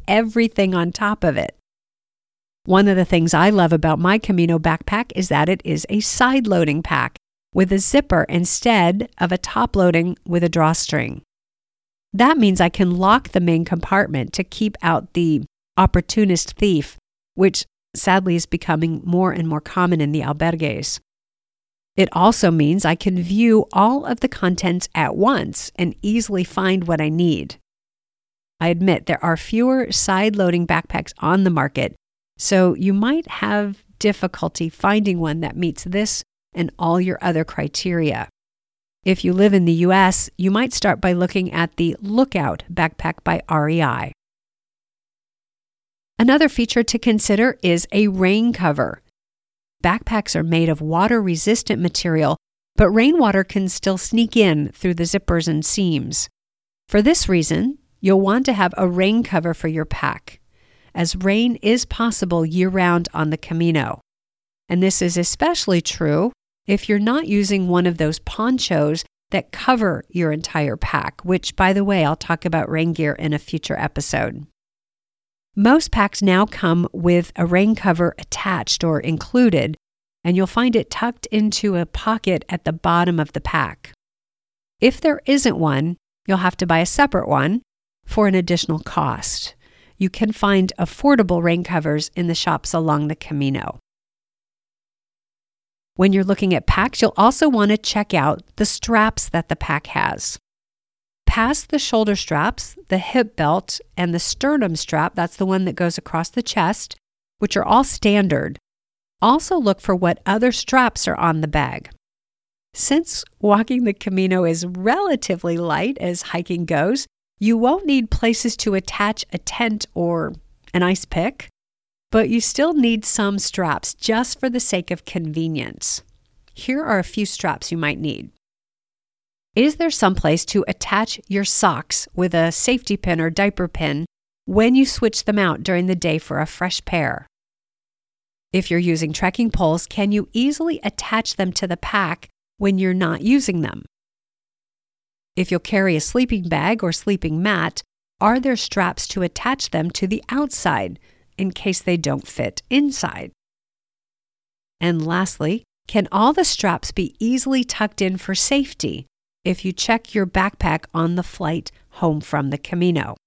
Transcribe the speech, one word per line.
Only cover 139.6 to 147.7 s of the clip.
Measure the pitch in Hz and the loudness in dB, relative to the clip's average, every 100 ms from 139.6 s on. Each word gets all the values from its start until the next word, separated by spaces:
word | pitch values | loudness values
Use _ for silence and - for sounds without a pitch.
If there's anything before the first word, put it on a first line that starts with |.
| 160 165 - | 2 0 -2
can | - 202 | -2 0
you | 208 - | 0 -2
easily | 233 269 294 330 302 | -2 0 0 -4 -4
attach | 202 - - 226 - - | -6 -8 -6 -4 -4 -4
them | 185 | -4
to | - 185 | -4 -4
the | 175 | -6
pack | - 208 175 170 - _ _ - | -4 -2 -2 -4 -12 _ _ -2
when | 202 190 | 0 2
you're | 185 | 2
not | 185 170 165 | 2 0 0
using | 220 277 233 175 | 2 2 2 -2
them? | 135 - - _ _ _ _ _ _ _ _ _ _ _ _ _ _ - | -2 -6 -18 _ _ _ _ _ _ _ _ _ _ _ _ _ _ -4
If | 180 | -2
you'll | 175 | -2
carry | - 202 190 156 | -2 0 2 0
a | |
sleeping | - 247 247 214 175 | 0 0 0 -2 -2
bag | 156 165 220 | -2 0 -2
or | 175 | -2
sleeping | - - 190 160 160 | -4 -2 -2 -2 -2
mat, | 202 180 165 | 0 0 -4